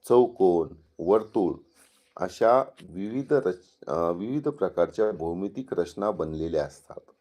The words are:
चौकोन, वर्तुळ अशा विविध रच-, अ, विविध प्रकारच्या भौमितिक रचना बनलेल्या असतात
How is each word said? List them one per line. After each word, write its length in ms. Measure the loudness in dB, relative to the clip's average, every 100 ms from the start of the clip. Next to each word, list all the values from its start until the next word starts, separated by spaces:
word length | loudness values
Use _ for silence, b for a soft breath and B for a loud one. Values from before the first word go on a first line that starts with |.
| 6
चौकोन, 600 | 6 6 4 4 4 -2 -10 _ -6
वर्तुळ 560 | 2 2 2 -2 -2 -4 _ b b b b -8
अशा 480 | -8 0 4 4 2 -10
विविध 500 | -16 -10 -8 -8 0
रच-, 520 | 0 0 -4 _ _ -6
अ, 240 | -2 -2
विविध 380 | -2 -4 -4 -4
प्रकारच्या 640 | -4 -4 0 -2 0 -2
भौमितिक 640 | 0 -6 -4 -6 -8 -6
रचना 360 | -4 -4 -4 -4
बनलेल्या 540 | -4 -6 -6 -4 -4
असतात 360 | -4 -10 _ -20 _ _